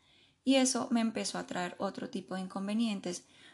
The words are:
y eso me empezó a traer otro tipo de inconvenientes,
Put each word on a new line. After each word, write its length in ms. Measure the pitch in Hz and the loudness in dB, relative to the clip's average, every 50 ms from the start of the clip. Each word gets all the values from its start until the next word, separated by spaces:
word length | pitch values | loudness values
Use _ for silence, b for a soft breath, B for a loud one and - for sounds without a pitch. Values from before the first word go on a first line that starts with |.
| b b b b b b b b _ | b b b b b b b b _
y 120 | 254 269 | 4 6
eso 320 | 269 262 254 - 233 - - | 6 6 4 2 0 0 2
me 100 | 233 233 | 2 2
empezó 380 | 226 226 220 208 196 - - 180 | 2 2 0 -2 -4 -4 -4 -6
a 80 | 180 | -6
traer 280 | - - 180 180 180 - - | -4 -4 -4 -4 -4 -4 -4
otro 320 | 196 196 190 - 202 196 | -4 -4 -4 -6 -8 -6
tipo 240 | - 196 185 - 185 | -6 -8 -8 -6 -6
de 80 | 190 185 | -6 -6
inconvenientes, 800 | 185 - 196 196 196 214 226 233 226 202 196 - 175 175 - B B B B B B | -6 -6 -6 -4 0 2 2 2 2 0 -2 -4 -4 -6 -6 B B B B B B